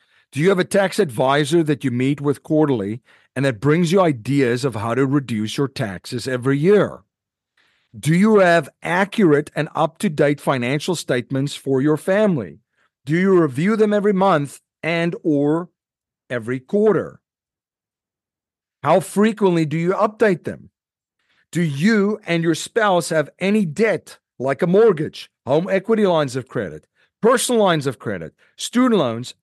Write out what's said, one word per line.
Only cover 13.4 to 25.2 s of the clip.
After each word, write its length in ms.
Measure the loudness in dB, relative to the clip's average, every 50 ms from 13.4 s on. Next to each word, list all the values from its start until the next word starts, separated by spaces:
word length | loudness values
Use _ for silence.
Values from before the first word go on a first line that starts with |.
review 360 | 4 2 0 -2 0 0 2
them 180 | 2 2 2 2
every 180 | 0 0 0
month 480 | 0 2 2 2 2 2 0 -4 -10 -18 _ _ _ _
and 340 | -6 -4 -2 -2 -2 -2 -4 -4
or 480 | -2 0 0 2 2 2 0 -2 -4 -8 _ _ _ _ _ _ _ _ _ _ _ -8
every 320 | -8 -8 -6 -6 -8 -8
quarter? 600 | -6 -4 0 2 2 2 2 0 -2 -6 -12 -20 _ _ _ _ _ _ _ _ _ _ _ _ _ _ _ _ _ _ _ _ _ _ _ _ _ _ _ _ _ _ _ _
How 180 | 0 2 2 2
frequently 640 | 2 -2 0 2 2 2 2 2 0 2 2 2 0
do 140 | -2 -2 -2
you 140 | -2 -2
update 520 | 0 0 0 -2 0 0 0 0 0 -2 -6
them? 260 | -12 -12 -12 -16 -20 _ _ _ _ _ _ _ _ _ _ _ _ _ _ _ -8
Do 120 | -4 -2
you 580 | -2 -2 -2 0 0 2 2 2 2 0 -2 -4 -4
and 180 | -4 -2 -2
your 120 | 0 0 -2
spouse 540 | -2 -4 -4 -2 0 2 2 2 2 0 0
have 220 | -2 -2 -2 -2 _ -4
any 260 | -2 0 0 0 0
debt, 540 | -2 0 0 0 0 0 -2 -6 -12 -20 _ _ _ _ -6
like 220 | -4 -4 -2 0
a 60 | 0
mortgage, 640 | 2 4 6 6 6 4 2 -2 -8 -8 -14